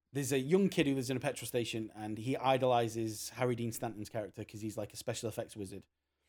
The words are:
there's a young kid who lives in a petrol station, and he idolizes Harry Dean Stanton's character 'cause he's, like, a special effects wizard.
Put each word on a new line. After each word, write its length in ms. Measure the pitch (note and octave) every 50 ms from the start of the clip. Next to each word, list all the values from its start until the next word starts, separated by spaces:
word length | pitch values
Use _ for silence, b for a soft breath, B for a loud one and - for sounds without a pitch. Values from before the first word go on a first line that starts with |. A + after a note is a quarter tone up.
| _ _ -
there's 180 | C#3 C#3+ A#2
a 80 | C#3+ C3+
young 300 | B2+ C#3+ F3 G3 G3 F3+
kid 160 | - F3 D3+
who 60 | C#3 C#3
lives 140 | C3+ A#2+ A#2+
in 80 | C3+
a 20 | B2
petrol 280 | C#3+ C#3+ B2+ - A#2
station, 440 | - - B2 A2+ - - A2+ A2 G#2 -
and 220 | G#2+ G#2+ G#2+ G#2+ A2+
he 180 | A2 B2+ C#3
idolizes 920 | - B2 C3 C3+ B2+ C3 B2+ B2 A#2+ A#2 A2 G#2+ A#2 A2+ A2 G#2+ - - -
Harry 260 | - - B2+ B2 B2
Dean 160 | A2+ A#2 A2+
Stanton's 380 | A2 - B2+ A#2 G#2 G#2 G#2 -
character 340 | - A2+ G#2 F2+ - A#2 G#2
'cause 180 | - - G#2
he's, 160 | A2 G#2+ G2+
like, 160 | A2 G#2 - -
a 40 |
special 300 | - - - A2+ - - A2
effects 260 | - A#2+ G#2+ - -
wizard. 280 | G#2+ G2 F#2 G2+ F#2+ - _ _ _ _ _ _ _ _